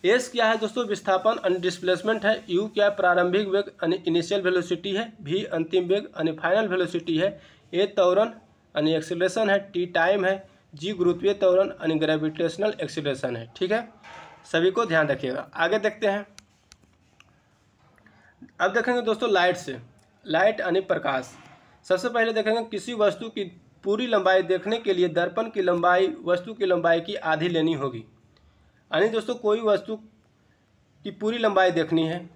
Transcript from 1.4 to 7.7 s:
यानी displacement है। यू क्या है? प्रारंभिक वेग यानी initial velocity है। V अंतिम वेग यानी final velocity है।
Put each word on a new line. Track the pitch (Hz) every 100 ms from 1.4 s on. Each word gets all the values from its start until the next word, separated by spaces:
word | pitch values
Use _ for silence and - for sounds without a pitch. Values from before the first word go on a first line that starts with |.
यानी | 190 185
displacement | 180 175 180 180 196 220
है। | 202 220 -
यू | 175 208
क्या | 208
है? | 208 202
प्रारंभिक | 180 180 180 190 202
वेग | 196 202
यानी | - 165 185
initial | 175 170 165 202
velocity | 185 185 175 180 196
है। | 196 226 -
V | 143 185 -
अंतिम | 165 160 185
वेग | 180 196 208
यानी | - 160
final | 156 165 196 214
velocity | 185 175 175 170 156
है। | 190 - - _ _